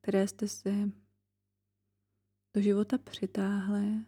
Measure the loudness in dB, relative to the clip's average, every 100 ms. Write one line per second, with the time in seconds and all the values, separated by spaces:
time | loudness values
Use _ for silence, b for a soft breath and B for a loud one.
0 | 0 2 2 -2 -6 -4 -2 0 -2 -4
1 | _ _ _ _ _ _ _ _ _ _
2 | _ _ _ _ _ 0 2 2 2 -2
3 | -4 -8 -6 -2 0 0 0 0 0 -2